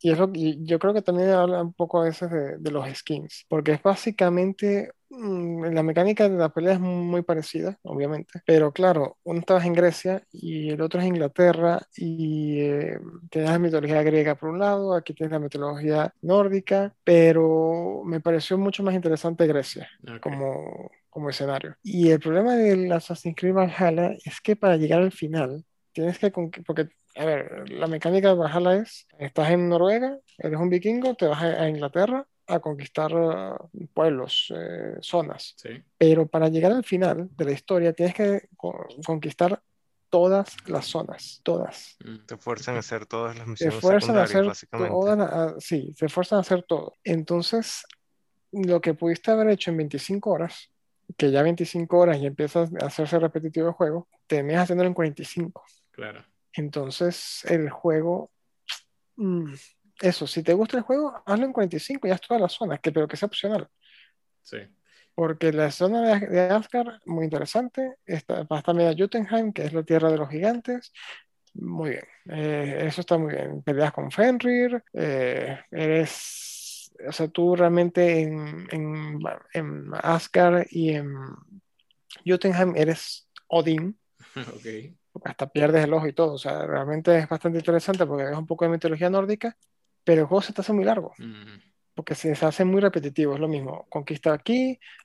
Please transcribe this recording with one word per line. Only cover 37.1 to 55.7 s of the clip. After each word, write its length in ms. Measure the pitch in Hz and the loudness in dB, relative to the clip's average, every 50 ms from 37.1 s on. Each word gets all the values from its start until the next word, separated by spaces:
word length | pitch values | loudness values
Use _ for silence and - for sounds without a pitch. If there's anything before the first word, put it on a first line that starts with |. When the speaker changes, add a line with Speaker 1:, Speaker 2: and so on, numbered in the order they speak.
| - 160 175 185 - - | 0 -2 -4 -10 -6 -6
Speaker 1:
de 80 | 165 | -4
la 60 | 139 139 | -4 -4
historia 400 | 139 - - 190 180 170 170 165 | -4 -4 0 0 2 2 2 2
tienes 200 | - 175 180 180 | 2 0 0 0
que 360 | - 214 202 202 202 - _ _ _ | 0 0 0 0 -2 -4 _ _ _
co-, 280 | - - - - - - - 135 156 | -10 -10 -8 -8 -12 -14 -14 -14 -6
conquistar 580 | - 165 156 147 156 143 - 175 175 202 - - _ _ _ _ _ _ _ _ _ | -6 -6 -4 -4 -8 -2 2 2 2 2 -2 -6 _ _ _ _ _ _ _ _ _
todas 480 | - 175 175 185 190 196 196 - - - - - | 2 4 4 6 4 2 0 -2 -8 -18 -10 -6
las 180 | 170 147 - | -6 -6 -6
zonas, 540 | - - 165 - - - - - - - - _ | -4 -6 -6 -6 -8 -12 -14 -16 -18 -18 -8 _
todas. 520 | - 170 170 - - - - - - - _ - | -2 -2 -2 -2 -6 -8 -14 -20 -20 -20 _ -20
Speaker 2:
Mm. 220 | 113 113 110 107 | -18 -18 -18 -16
Speaker 3:
Te 100 | - 120 | -16 -18
fuerzan 400 | 107 - 120 120 110 - - 123 | -14 -8 -8 -8 -8 -6 -6 -6
a 40 | 117 | -6
hacer 260 | 107 - 117 110 107 | -6 -6 -8 -10 -8
todas 320 | - - 113 117 117 117 117 | -8 -8 -6 -6 -6 -8 -10
las 80 | 117 | -12
Speaker 1:
Te 60 | 113 | -12
Speaker 3:
misiones 280 | 113 - 165 160 - 110 | -8 -2 -2 -2 -2 2
Speaker 1:
fuerzan 380 | - 185 196 208 208 226 226 208 | 2 4 4 4 4 4 2 2
a 100 | 180 - | 2 4
Speaker 3:
secundarias, 20 | |
Speaker 1:
hacer 140 | - 196 196 208 | 2 2 2 2
Speaker 3:
básicamente. 440 | 202 - - - - - 185 175 | -2 -6 -12 -10 -6 -4 -2 -2
Speaker 1:
todas 260 | 175 180 190 202 214 208 | 0 0 2 2 2 2
las, 120 | 202 - | 0 0
ah, 240 | - 165 165 160 160 - | 0 -2 -2 -2 -4 -8
sí, 340 | - - 170 151 131 - 151 - | -8 -4 -4 -4 -4 -6 -8 -6
te 120 | - 151 | -6 -4
fuerzan 280 | - - 180 - - 202 | -2 -2 -2 2 2 0
a 20 | |
hacer 220 | 180 - 190 180 175 | 2 2 0 -2 0
todo. 320 | - 170 151 160 156 - _ _ | -2 -4 -4 -4 -8 -14 _ _
Entonces, 800 | - 170 165 156 - 175 175 170 - - 226 226 - - - - _ - _ _ _ _ _ _ _ _ _ _ _ | -2 -2 -2 -2 -2 -2 -2 -2 0 -2 -2 -2 -4 -8 -12 -14 _ -20 _ _ _ _ _ _ _ _ _ _ _
lo 300 | - 202 190 180 175 170 | -6 -4 0 2 2 2
que 120 | 170 170 156 | 2 0 -2
pudiste 380 | 151 170 170 165 160 - - | 0 0 -2 -2 0 2 2
haber 160 | 226 220 220 214 | 2 4 4 4
hecho 220 | 208 190 - - | 2 2 0 -4
en 60 | 170 160 | -2 -2
veinticinco 540 | 156 147 139 143 - - 190 202 202 220 | -2 -4 -4 -8 -6 -4 -6 -4 -2 -2
horas, 420 | 190 151 165 170 - - - _ _ _ _ _ _ _ _ _ - | -2 0 -2 -6 -6 -12 -20 _ _ _ _ _ _ _ _ _ -6
que 160 | - - 143 | 0 0 2
ya 100 | 135 139 | 4 4
veinticinco 580 | 147 165 170 170 175 160 - 175 170 165 - 175 | 4 4 2 0 -2 -4 -2 -4 -4 2 6 6
horas 200 | 175 175 160 143 | 6 6 4 2
ya 80 | 139 143 | -2 -4
empiezas 420 | 139 - 151 147 - 175 170 165 165 170 | -4 -2 -4 -2 0 0 0 0 -2 -4
a 60 | - 143 | -6 -6
hacerse 300 | - - 156 147 165 170 | -2 -4 -4 0 2 2
repetitivo 520 | 160 160 - 160 156 160 156 165 160 170 | 2 2 -2 -4 -6 -4 -4 -2 -2 -2
el 40 | 170 | 0
juego, 340 | - 185 151 151 170 - _ _ _ _ _ | 0 0 0 0 -4 -8 _ _ _ _ _
terminas 360 | 156 147 139 143 156 175 180 | -2 -2 0 0 2 2 2
haciéndolo 260 | 175 180 175 180 180 | 2 2 2 2 2
en 40 | 180 | 2
cuarenta 280 | 175 170 156 143 - | 0 -2 -2 -2 -6
y 40 | - | -12
cinco. 380 | - - - 170 - - - - _ | -10 -6 -6 -6 -6 -8 -16 -20 _